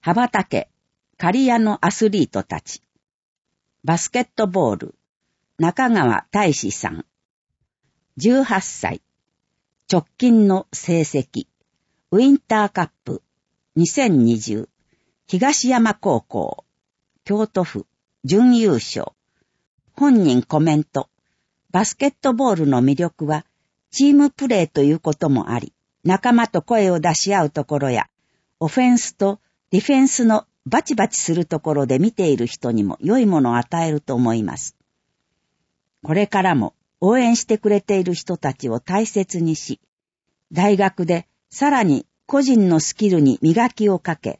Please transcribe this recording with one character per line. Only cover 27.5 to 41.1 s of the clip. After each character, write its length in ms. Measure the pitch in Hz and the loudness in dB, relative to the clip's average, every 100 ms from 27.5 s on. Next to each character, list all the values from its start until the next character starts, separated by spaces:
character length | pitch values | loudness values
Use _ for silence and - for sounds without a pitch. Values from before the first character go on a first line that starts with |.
と 120 | 151 | -4
こ 140 | 139 147 | -4 -4
ろ 140 | 139 | -2
や、 180 | 120 - _ _ _ _ _ | -4 -6 _ _ _ _ _
オ 80 | 160 | -4
フ 140 | - | 0
ェ 60 | 254 | 2
ン 100 | 240 | 2
ス 180 | - - | 0 -4
と 240 | 196 202 _ _ _ | -4 -4 _ _ _
デ 80 | 185 | -4
ィ 40 | |
フ 120 | 214 | 0
ェ 60 | 269 | 2
ン 80 | 269 | 2
ス 180 | - 233 | 2 2
の 220 | 214 - _ - | 0 -2 _ -4
バ 160 | 233 | -4
チ 140 | - 233 | -2 -2
バ 120 | 196 | -2
チ 140 | - | -2
す 140 | - 165 | -4 -2
る 100 | 170 | -2
と 140 | 160 | -6
こ 160 | 160 143 | -4 -2
ろ 100 | 131 | 0
で 140 | 131 | 2
見 120 | 202 | 0
て 200 | - 180 | 0 0
い 40 | 131 | 0
る 120 | 117 | -2
人 240 | - 123 | -6 -4
に 120 | 113 | -2
も 140 | 101 - | -2 -4
良 180 | 151 240 | -2 0
い 80 | 220 | 2
も 120 | 170 | 2
の 120 | 127 | 0
を 60 | 120 | 0
与 300 | 117 170 165 | -2 -4 -4
え 40 | |
る 100 | 151 | -4
と 140 | - 123 | -4 -2
思 180 | 123 | 0
い 80 | 117 | 0
ま 160 | 104 - | -4 -8
す。 180 | - _ _ _ _ _ _ _ _ _ _ _ _ _ | -14 _ _ _ _ _ _ _ _ _ _ _ _ _
こ 140 | 135 160 | -4 -2
れ 100 | 208 | 0
か 160 | 202 | 0
ら 140 | 185 151 | 0 0
も 180 | 101 _ _ _ | -2 _ _ _
応 180 | 185 247 | 0 2
援 160 | 240 233 | 2 0
し 100 | - | 0
て 140 | 214 | -2
く 100 | 214 | 0
れ 120 | 202 | 0
て 180 | - 196 | 0 -2
い 40 | |
る 120 | 180 175 | -2 -4
人 200 | - 175 | -6 -6
た 200 | 147 131 | -6 -6
ち 120 | 131 | -6
を 120 | 113 | -6
大 260 | - 185 220 | -4 -4 -2
切 360 | 214 185 180 | -4 -4 -2
に 140 | 165 160 | -2 -2
し、 240 | - 135 _ _ _ _ _ _ _ | -6 -14 _ _ _ _ _ _ _
大 240 | 160 202 202 | -2 0 2
学 300 | 196 - | 0 -2
で 220 | 170 | -2